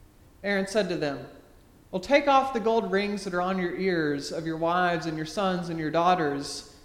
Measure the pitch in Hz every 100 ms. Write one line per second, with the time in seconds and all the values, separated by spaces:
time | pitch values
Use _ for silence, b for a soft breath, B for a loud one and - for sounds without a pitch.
0 | - - - - 196 202 190 220 185 165
1 | 151 135 135 - - - - - - 190
2 | 185 285 285 269 262 233 220 226 190 190
3 | 208 208 196 175 180 190 175 139 190 175
4 | 151 143 139 170 160 160 165 175 175 170
5 | 160 156 156 - 190 180 170 165 156 160
6 | 170 180 147 139 139 - - -